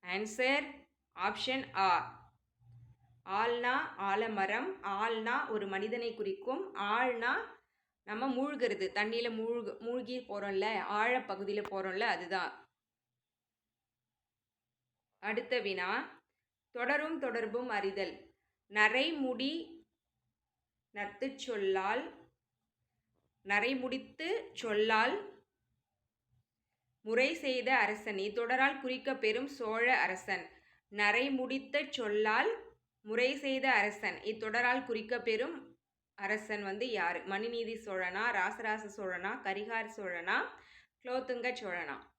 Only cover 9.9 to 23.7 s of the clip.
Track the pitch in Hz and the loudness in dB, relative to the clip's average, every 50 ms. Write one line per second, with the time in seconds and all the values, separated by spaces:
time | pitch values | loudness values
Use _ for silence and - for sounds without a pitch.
9.9 | 240 254 247 208 254 254 240 - 202 202 196 202 196 190 196 214 226 196 180 - | -4 -4 -4 -4 -6 -8 -6 -6 -6 -4 -4 -2 0 0 2 2 0 0 -2 0
10.9 | 202 208 220 233 247 262 247 - 196 190 202 190 208 208 202 196 190 196 185 190 | 0 2 2 4 2 2 0 -2 -6 -4 -2 -2 -2 -2 -2 -4 -4 -4 -4 -2
11.9 | 185 190 226 233 190 170 180 170 185 190 175 - - - - _ _ _ _ _ | -2 0 2 2 0 0 -2 -2 -2 -2 -2 -2 -6 -10 -20 _ _ _ _ _
12.9 | _ _ _ _ _ _ _ _ _ _ _ _ _ _ _ _ _ _ _ _ | _ _ _ _ _ _ _ _ _ _ _ _ _ _ _ _ _ _ _ _
13.9 | _ _ _ _ _ _ _ _ _ _ _ _ _ _ _ _ _ _ _ _ | _ _ _ _ _ _ _ _ _ _ _ _ _ _ _ _ _ _ _ _
14.9 | _ _ _ _ _ _ - 202 220 214 240 240 254 247 202 202 190 180 180 185 | _ _ _ _ _ _ -4 -2 -2 -2 0 0 0 0 0 0 -2 -2 0 0
15.9 | 208 247 294 - - - _ _ _ _ _ _ _ _ _ _ _ 240 240 247 | 0 -2 -2 -6 -12 -20 _ _ _ _ _ _ _ _ _ _ _ -4 0 2
16.9 | 285 294 302 320 330 294 277 254 226 233 226 214 202 240 254 254 220 202 196 196 | 2 2 2 0 -4 -2 -2 -2 0 0 -2 -2 -2 -4 -4 -2 -2 0 0 -2
17.9 | 196 196 190 175 - - - - _ _ _ _ _ _ _ _ 202 214 214 214 | -2 -2 -4 -4 -4 -12 -16 -20 _ _ _ _ _ _ _ _ 2 4 4 6
18.9 | 220 254 277 320 330 294 269 254 254 226 262 277 311 339 330 - - - - _ | 6 4 2 2 0 0 0 0 0 0 -2 -2 -2 -4 -8 -10 -14 -20 -20 _
19.9 | _ _ _ _ _ _ _ _ _ _ _ _ _ _ _ _ _ _ _ _ | _ _ _ _ _ _ _ _ _ _ _ _ _ _ _ _ _ _ _ _
20.9 | _ 208 202 196 202 - 254 269 269 - - - 233 208 196 190 190 190 190 196 | _ -8 -8 -6 -4 -4 -4 -4 -4 -6 -6 -4 -2 0 2 4 4 4 2 2
21.9 | 220 247 311 - - - - _ _ _ _ _ _ _ _ _ _ _ _ _ | 0 0 -2 -4 -12 -16 -20 _ _ _ _ _ _ _ _ _ _ _ _ _
22.9 | _ _ _ _ _ _ _ _ _ _ _ 196 202 202 214 240 | _ _ _ _ _ _ _ _ _ _ _ 2 2 4 4 4